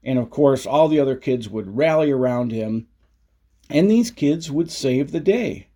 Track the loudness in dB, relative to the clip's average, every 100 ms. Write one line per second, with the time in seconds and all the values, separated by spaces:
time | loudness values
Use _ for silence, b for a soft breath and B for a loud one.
0 | -2 -2 -2 2 2 2 0 2 4 2
1 | 0 -2 -2 -4 -4 -10 -8 -2 2 2
2 | 2 0 0 0 -4 -4 -4 -6 -8 _
3 | _ _ _ _ _ _ _ 2 4 4
4 | 0 -2 0 0 -4 -4 -4 -2 -2 0
5 | -2 0 0 0 -2 -8 -16